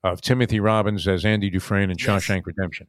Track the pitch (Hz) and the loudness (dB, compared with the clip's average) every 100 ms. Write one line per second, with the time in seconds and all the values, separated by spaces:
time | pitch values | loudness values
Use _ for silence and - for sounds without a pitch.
0 | 92 87 - 127 120 110 104 110 104 104 | -2 -2 0 0 2 2 4 4 2 0
1 | 87 92 104 107 101 92 - 98 98 90 | 0 0 2 2 0 -2 0 0 0 -2
2 | - 101 - 95 87 90 90 - | 0 0 0 -4 -4 -6 -6 -6